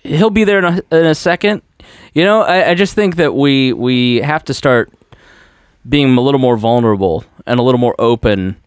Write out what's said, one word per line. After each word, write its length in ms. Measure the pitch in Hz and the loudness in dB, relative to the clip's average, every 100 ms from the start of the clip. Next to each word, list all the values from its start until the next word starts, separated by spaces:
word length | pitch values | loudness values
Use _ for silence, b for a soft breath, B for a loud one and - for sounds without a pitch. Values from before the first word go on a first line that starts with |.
He'll 280 | - 151 214 | -6 0 0
be 140 | 208 | 2
there 160 | 202 196 | 2 2
in 40 | |
a, 320 | 180 175 - 160 | 0 -2 0 2
in 80 | |
a 100 | 165 | 2
second. 460 | 151 175 175 208 208 - _ B B B | 0 -2 -2 -2 -4 -10 _ B B B
You 100 | 151 | -2
know, 160 | 185 220 | 2 2
I, 300 | - 185 - | 2 0 0
I 40 | |
just 200 | 175 196 | 0 0
think 220 | - 202 170 | 0 -2 0
that 180 | 151 | -2
we, 400 | 107 143 135 131 | 0 0 2 0
we 480 | - 123 127 123 117 | -2 -2 0 0 0
have 200 | 135 156 - | -2 -4 -6
to 80 | |
start 360 | 131 143 123 - _ _ b b b b b b b 120 | -4 0 0 0 _ _ b b b b b b b -4
being 300 | 143 139 127 | 0 2 2
a 40 | |
little 180 | 131 139 | 2 0
more 160 | 127 117 | 0 0
vulnerable 680 | 113 120 117 101 95 78 - - - | 0 0 2 0 0 -4 -8 -12 -4
and 140 | 123 | 0
a 20 | |
little 160 | 123 123 | 0 2
more 160 | 120 - | 0 0
open 580 | 117 117 117 98 95 - | 0 0 0 -2 -4 -8